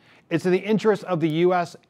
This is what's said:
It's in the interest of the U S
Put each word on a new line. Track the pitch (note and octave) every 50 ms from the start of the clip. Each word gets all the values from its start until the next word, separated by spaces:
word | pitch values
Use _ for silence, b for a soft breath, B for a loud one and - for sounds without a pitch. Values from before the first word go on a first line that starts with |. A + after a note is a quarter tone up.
| b b b b b b
It's | E3+ E3 E3
in | F#3 F3+
the | F#3+
interest | F#3 G3+ A3 G3+ - A3 G3+ F#3 -
of | F3+ F#3 E3
the | D3+ E3
U | D3+ D#3+ F3 F3+ F#3
S | F3+ F3 E3+ - - _ -